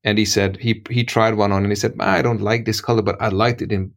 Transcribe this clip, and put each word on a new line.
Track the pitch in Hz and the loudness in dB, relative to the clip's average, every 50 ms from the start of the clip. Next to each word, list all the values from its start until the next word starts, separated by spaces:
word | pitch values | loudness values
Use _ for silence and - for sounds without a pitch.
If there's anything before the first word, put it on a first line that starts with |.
| - | -2
And | 107 104 107 | 0 2 2
he | 107 | 2
said | 107 - 107 98 95 95 | 2 2 2 2 0 0
he, | - 120 117 110 110 - - | -2 -2 -2 -2 -2 -4 -4
he | 123 123 120 | -2 -2 -2
tried | - - 117 110 113 110 | 0 2 2 2 2 2
one | 104 101 101 | 2 2 2
on, | 98 98 101 | 2 2 2
and | 101 | 0
he | 104 | 0
said, | - - - - - | 0 -2 -4 -4 -2
"I | - 95 95 85 | 0 0 2 2
don't | - 120 117 101 | 2 0 0 0
like | 101 107 117 120 110 | 0 0 -2 0 -2
this | 113 110 - | -2 -4 -2
color, | - 123 117 110 | -2 0 0 2
but | 101 101 98 - | 0 0 -2 -2
I | 110 107 | -2 -2
liked | 95 98 113 123 120 - - | 0 2 2 0 0 -2 -4
it | - | -4
in, | 104 95 92 92 - | -2 -4 -4 -6 -8